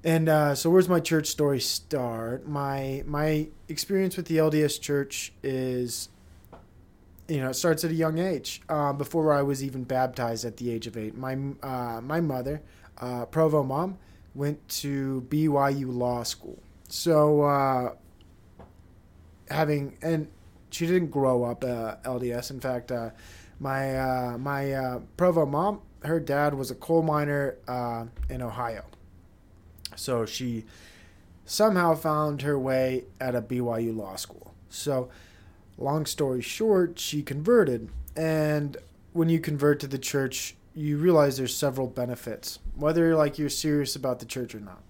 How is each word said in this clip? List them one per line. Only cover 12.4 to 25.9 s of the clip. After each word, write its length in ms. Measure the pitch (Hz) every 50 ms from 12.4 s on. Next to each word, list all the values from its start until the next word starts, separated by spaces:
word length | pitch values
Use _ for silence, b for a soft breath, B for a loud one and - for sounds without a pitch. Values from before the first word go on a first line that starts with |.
| 123 135 147 151 B B B B B B B
uh, 300 | - 120 123 123 123 120
Provo 360 | - - 156 160 156 151 151
mom, 360 | 135 131 135 147 175 190 185 - b b b b b b
went 360 | - 131 143 147 147 147 - -
to 540 | - - - 143 139 139 135 135 135 131
B 260 | 123 - 147 151 156 156
Y 220 | 143 143 139 139
U 200 | 139 139 135 127
Law 320 | 123 120 123 123 123 120
School. 400 | 117 - - - - - - - - - - - - -
So, 540 | - - - 170 160 151 151 151 151 147
uh, 520 | 147 143 143 139 139 135 131 127 123 - - - - - - - - - - - - - - - - - - - - - - - - - - - - - - - - -
having, 480 | 143 151 160 147 151 143 139 135 - -
and 260 | - 165 165 156 151 151 - - - - - - - -
she 160 | - - 170
didn't 240 | 165 180 185 175 143
grow 320 | - 143 135 131 127 123
up, 220 | 123 120 120 - 131
uh, 320 | 127 123 117 113 110 101 - -
L 160 | 127 127 123
D 120 | 123 120
S. 200 | 117 120 123 -
In 80 | 135 127
fact, 320 | 113 135 127 123 120 -
uh, 180 | 127 117 117 110 B B B B B B B B B B
my, 360 | 139 135 131 135 135 135 131
uh, 420 | 131 131 131 127 127 123 123 120 120
my, 340 | 131 143 139 139 139 139
uh, 280 | 135 135 131 127 123 120 - - -
Provo 300 | - 180 180 165 165 151
mom, 360 | 139 143 147 175 208 208 - - -